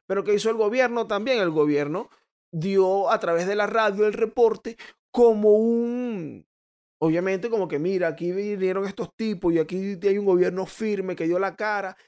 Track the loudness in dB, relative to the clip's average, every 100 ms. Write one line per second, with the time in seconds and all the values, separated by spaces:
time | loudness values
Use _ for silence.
0 | -6 -4 0 0 0 0 0 2 0 0
1 | -4 -4 0 0 0 2 2 2 -2 -6
2 | -10 _ _ _ _ -6 0 2 4 2
3 | 2 0 0 -2 0 -2 0 0 0 2
4 | 0 0 -2 2 2 2 -10 -14 -20 _
5 | _ 4 6 6 6 6 4 2 0 -4
6 | -6 -6 -10 -14 _ _ _ _ _ -2
7 | 0 0 0 -2 -2 -2 -2 -2 -2 0
8 | -2 -2 -4 -4 -4 -2 -2 -2 -4 -6
9 | -10 -6 -4 -2 0 0 0 -4 -6 -2
10 | 0 0 2 4 2 0 -8 -6 -4 -4
11 | -4 -4 -2 0 -2 -4 -4 -4 -6 -12